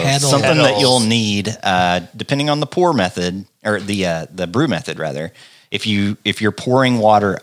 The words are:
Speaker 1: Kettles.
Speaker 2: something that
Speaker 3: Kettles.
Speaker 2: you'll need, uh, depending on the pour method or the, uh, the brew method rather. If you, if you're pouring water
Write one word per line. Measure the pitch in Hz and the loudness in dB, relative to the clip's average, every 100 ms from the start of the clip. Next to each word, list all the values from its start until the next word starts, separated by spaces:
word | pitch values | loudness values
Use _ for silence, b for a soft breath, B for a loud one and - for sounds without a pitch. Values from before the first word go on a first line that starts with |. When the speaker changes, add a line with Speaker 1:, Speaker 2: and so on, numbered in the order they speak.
Speaker 1:
Kettles. | 107 139 139 | 0 0 2
Speaker 2:
something | 139 - 156 | 2 4 4
that | |
Speaker 3:
Kettles. | 127 104 | 4 4
Speaker 2:
you'll | 131 127 | 4 4
need, | 110 117 107 101 101 113 | 2 2 0 0 -2 -4
uh, | 98 92 90 90 87 | 0 2 2 0 -4
depending | 113 110 143 147 | -12 -6 -2 0
on | 147 | -2
the | 147 | -2
pour | - 180 | 0 2
method | 139 90 92 90 95 98 _ | 2 0 -2 -4 -6 -12 _
or | 107 104 | -4 -4
the, | 98 101 90 | -4 -4 -2
uh, | 82 80 | -4 -8
the | 90 87 | -8 -4
brew | 107 156 | -2 0
method | 82 78 78 | -2 -4 -8
rather. | 78 69 80 B B B B | -6 -6 -8 B B B B
If | 101 110 | -8 -2
you, | 101 101 104 104 | -2 -2 -2 -4
if | 95 | -2
you're | 107 | -2
pouring | - - 127 127 120 | -2 0 2 2 2
water | 107 107 101 92 | 4 4 2 0